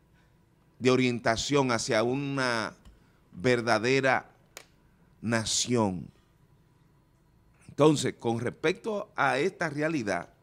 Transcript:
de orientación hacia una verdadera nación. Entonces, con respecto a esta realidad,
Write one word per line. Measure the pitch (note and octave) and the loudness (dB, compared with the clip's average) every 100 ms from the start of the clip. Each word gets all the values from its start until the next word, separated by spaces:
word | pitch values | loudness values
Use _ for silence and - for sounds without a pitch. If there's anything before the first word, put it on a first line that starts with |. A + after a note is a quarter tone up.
| _ _ _ _ _ _ _ _ | _ _ _ _ _ _ _ _
de | B2 | 2
orientación | B2+ B2+ A#2+ B2 A2+ - C#3+ C3 | 4 4 0 0 -2 0 0 2
hacia | A#2 - A2+ | 0 0 0
una | A#2+ C3 C#3+ C#3 B2+ A#2 G2+ - - - _ _ _ - | 2 -2 -4 -2 -2 -2 -4 -8 -20 -20 _ _ _ -4
verdadera | B2 A#2+ A#2 A2 A#2 C3+ C3 A#2 - _ _ - - _ _ _ _ _ | 2 2 4 2 4 2 2 0 -2 _ _ -20 -20 _ _ _ _ _
nación. | G#2+ A#2 G2+ - - B2 G#2+ F2+ G1+ - _ _ _ _ _ _ _ _ _ _ _ _ _ _ - | -4 -2 -2 -2 0 0 0 -2 -10 -18 _ _ _ _ _ _ _ _ _ _ _ _ _ _ -14
Entonces, | - D3 C#3+ A#2+ - | 2 4 4 0 -4
con | A#2 A#2 | -4 -2
respecto | A#2 - D#3 F#3+ A3+ G3+ - - | -4 -4 -4 -4 -4 -6 -6 -2
a | C3+ B2+ | 0 0
esta | F3 F#3 E3+ | -2 -2 -6
realidad, | C#3+ D3+ D#3+ G#2+ F2 - _ | -2 -2 -2 -2 -4 -6 _